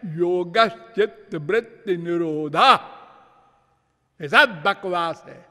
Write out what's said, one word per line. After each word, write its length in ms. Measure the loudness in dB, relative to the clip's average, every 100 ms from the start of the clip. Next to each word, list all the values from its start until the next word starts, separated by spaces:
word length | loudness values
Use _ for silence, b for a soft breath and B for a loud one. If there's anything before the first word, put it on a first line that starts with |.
योगश्चित्त 1300 | -10 -4 -2 -2 -2 0 0 0 -14 -2 -2 -2 -12
वृत्ति 600 | -12 -2 -2 -2 -14 -6 -4
निरोधा, 960 | -2 -2 -2 -4 -4 2 4 4 2 -20 -20 -20 _ _ _ _ _ _ _ _ _ _
ये 80 | 0
सब 340 | 4 4 2
बकवास 640 | -4 -4 -4 -4 -4 -6 -14
है। 200 | -20 -20